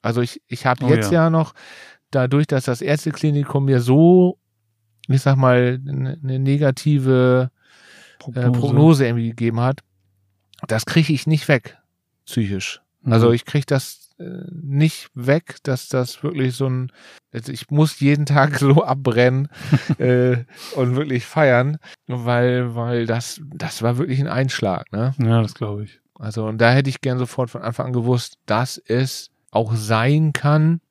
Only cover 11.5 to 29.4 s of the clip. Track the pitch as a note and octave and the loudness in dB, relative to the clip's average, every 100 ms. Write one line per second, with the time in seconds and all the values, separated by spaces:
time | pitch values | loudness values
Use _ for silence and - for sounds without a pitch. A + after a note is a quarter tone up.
11.5 | C3+ - _ _ _ _ _ - - G2+ | -2 -2 _ _ _ _ _ -8 -6 -4
12.5 | G2 - - _ _ - A2+ A#2 A#2+ - | -4 -8 -14 _ _ 0 4 4 2 -2
13.5 | D3 - C3+ - - _ _ F3 F3+ F3+ | -6 -2 -4 -4 -18 _ _ -16 -14 -16
14.5 | F3 D3+ C#3 D#3 - - C3 B2 D3+ - | -14 -6 0 0 -2 -16 -8 -2 -2 -2
15.5 | - - C3 - C3 B2 - D3 E3 C3 | -12 -6 -6 -4 -4 -4 -8 -8 -4 -4
16.5 | B2 C3 B2+ B2+ _ - - _ A#2+ A#2 | -2 -4 -4 -8 _ -20 -20 _ -14 -12
17.5 | B2+ - D3 D#3 - C#3 D3 C#3+ C#3+ C#3 | -14 -2 2 2 2 0 2 2 2 2
18.5 | C3+ C#3 D3 - C3+ C3 A#2 B2 C3 C#3+ | 2 4 4 4 -2 0 2 2 2 -4
19.5 | - - C#3+ - - B2+ B2 B2+ B2 B2 | -10 0 0 0 -2 2 2 2 0 -6
20.5 | - - - B2 B2+ D3+ B2 - D#3+ D3 | -18 -12 -4 -2 -2 -2 -4 -4 2 4
21.5 | B2 C3+ D3+ - - - B2 A#2+ A#2+ B2 | 4 0 -4 -12 -20 -10 -6 -2 0 2
22.5 | B2 B2 A#2 A#2 A#2+ A2+ A#2 A#2 - C#3+ | 0 -4 -6 -4 -2 -2 -4 -6 -14 -16
23.5 | D3 D#3+ - A2+ A#2+ C3 C3 C#3 B2 C3+ | -12 -12 -4 -2 -2 -2 -2 -2 -2 -2
24.5 | - G#2 F2+ - G2+ B2 C3+ A2+ A#2 G#2+ | -2 -4 -4 -6 -4 -4 0 2 2 0
25.5 | - G#2+ G#2 G#2 _ _ _ G#2+ A2 G#2+ | -6 -8 -8 -10 _ _ _ -10 -8 -6
26.5 | A2 A#2 C3 C3+ C3 C3+ B2+ B2 - A#2+ | 2 4 4 0 -4 -4 -4 -4 -6 -6
27.5 | A#2 - A2+ B2+ B2 A#2 B2 - _ - | -6 -8 -6 -4 -2 0 -2 -2 _ -4
28.5 | G#2+ B2+ - _ A#2 C3 - - _ | -2 -2 -8 _ -2 -2 -6 -16 _